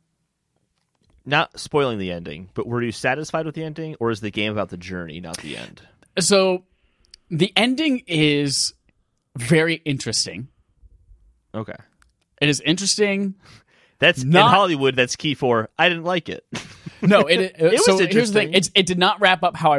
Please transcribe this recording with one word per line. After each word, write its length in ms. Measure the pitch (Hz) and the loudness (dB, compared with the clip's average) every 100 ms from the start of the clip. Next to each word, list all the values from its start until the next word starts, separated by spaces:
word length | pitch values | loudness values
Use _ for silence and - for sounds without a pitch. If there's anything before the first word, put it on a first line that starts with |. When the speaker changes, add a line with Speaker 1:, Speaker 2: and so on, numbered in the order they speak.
| _ _ _ _ _ _ _ _ _ _ _ _ | _ _ _ _ _ _ _ _ _ _ _ _
Speaker 1:
Not 340 | - 147 165 - | -4 -2 -2 -6
spoiling 400 | - 147 135 110 | -4 0 0 -2
the 140 | 92 | -6
ending, 380 | 87 82 76 92 | -6 -10 -14 -12
but 120 | - 110 | -8 -6
were 140 | 120 | -4
you 100 | 120 | -4
satisfied 540 | 107 131 135 156 160 160 | -4 -4 -4 -4 -6 -6
with 100 | 151 | -8
the 80 | |
ending, 320 | 160 151 160 156 | -10 -10 -12 -6
or 120 | 117 | -4
is 100 | 110 | -4
the 100 | 104 | -6
game 220 | 104 107 | -4 -4
about 160 | 107 92 | -4 -6
the 80 | 90 | -8
journey, 420 | 90 92 85 76 | -12 -10 -10 -12
not 180 | 87 85 | -12 -12
the 180 | 78 60 | -12 -14
end? 260 | 58 - - _ _ - | -16 -20 -20 _ _ -4
Speaker 2:
So, 420 | 170 196 190 185 _ _ _ _ _ - - | 2 2 2 -2 _ _ _ _ _ -20 -8
the 220 | 160 196 - | -2 0 0
ending 460 | 233 262 320 254 - | 0 0 -2 -2 -2
is 640 | 160 151 147 143 135 - - _ _ _ _ _ 135 | 0 2 2 0 -2 -4 -8 _ _ _ _ _ -8
very 380 | 120 160 165 160 | 0 2 2 -2
interesting. 640 | 151 135 - 110 - 87 135 _ _ _ - _ _ - _ _ _ | -4 -6 -4 -4 -4 -8 -14 _ _ _ -20 _ _ -20 _ _ _
Speaker 1:
Okay. 220 | - 107 - - _ _ _ _ - | -12 -12 -14 -20 _ _ _ _ -4
Speaker 2:
It 80 | 147 | 0
is 120 | 147 | 0
interesting. 720 | 143 180 196 - 208 196 196 196 _ - _ _ _ - | 0 -2 0 0 0 0 -4 -8 _ -20 _ _ _ 0
Speaker 1:
That's, 240 | 147 165 | 2 2
in 80 | 131 | 4
Speaker 2:
Not 240 | 170 220 | 6 6
Speaker 1:
Hollywood, 400 | 196 190 151 135 | 4 2 2 0
that's 220 | 127 123 - | 2 -2 -2
key 180 | 156 | -4
for, 340 | 131 135 117 110 - | -2 0 0 -2 0
"I 120 | 170 | 0
didn't 160 | 170 | 0
like 240 | 165 185 - | -4 -6 -6
it." 160 | - - | -12 -12
<laughs> 100 | - - - - - | -16 -16 -20 -20 -2
Speaker 2:
No, 240 | 170 208 180 | 4 4 4
it, 120 | 180 | 2
it, 180 | 185 165 | 0 2
Speaker 1:
It 140 | 165 | 2
was 120 | 233 | 4
Speaker 2:
so 140 | 440 190 | 4 4
here's 340 | 175 202 233 | 4 2 2
the 80 | 208 | 2
thing. 80 | 175 | 2
Speaker 1:
interesting. 40 | |
Speaker 2:
It's, 160 | 175 180 | 0 0
it 120 | 202 175 | 0 0
did 120 | 180 | 2
not 220 | 180 196 | 0 2
wrap 240 | 196 180 | 2 2
up 100 | 180 | 0
how 180 | - 160 | 2 4